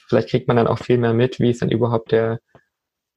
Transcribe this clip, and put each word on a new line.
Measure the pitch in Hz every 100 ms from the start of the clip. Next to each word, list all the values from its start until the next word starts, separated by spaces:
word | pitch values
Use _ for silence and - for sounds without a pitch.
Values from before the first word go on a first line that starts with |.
| _
vielleicht | 117 -
kriegt | 127 -
man | 120
dann | 113
auch | 113
viel | - 123
mehr | 117
mit, | 113 127 -
wie | 123
ist | 120
denn | -
überhaupt | 113 117 117 -
der | 113 113 117 - - _ _ _ _ _